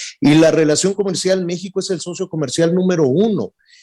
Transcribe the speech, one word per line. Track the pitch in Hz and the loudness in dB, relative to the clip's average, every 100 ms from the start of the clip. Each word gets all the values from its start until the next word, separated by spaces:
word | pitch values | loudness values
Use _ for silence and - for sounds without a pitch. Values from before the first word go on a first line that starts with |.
| - - | -14 -2
Y | 139 160 | 4 6
la | 160 | 6
relación | 156 151 147 190 | 4 2 2 0
comercial, | 196 196 160 185 190 175 | -2 -4 -2 0 -2 -2
México | 175 190 190 | -6 -8 -8
es | 185 | -6
el | 170 | -6
socio | 175 170 180 | -8 -8 -8
comercial | 156 135 - 165 180 | -6 -4 0 0 2
número | 185 170 139 | 0 2 2
uno. | 147 220 180 101 _ _ _ | 2 0 0 -6 _ _ _